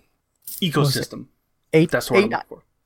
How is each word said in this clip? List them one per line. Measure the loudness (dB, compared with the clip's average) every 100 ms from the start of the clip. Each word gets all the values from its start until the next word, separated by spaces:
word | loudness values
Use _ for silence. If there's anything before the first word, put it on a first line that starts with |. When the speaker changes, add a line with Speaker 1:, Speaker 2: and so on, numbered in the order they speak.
| _ _ _ _ -18 -6
Speaker 1:
What | -2 0
was | 0 0
it? | -6
Speaker 2:
ecosystem. | -10 -18 _ _ _ _
Speaker 1:
Eight, | 2 2
Speaker 2:
That's | 0 2
what | 2
I'm |
Speaker 1:
eight, | 2
Speaker 2:
looking | -2 -8
for. | -18 _ _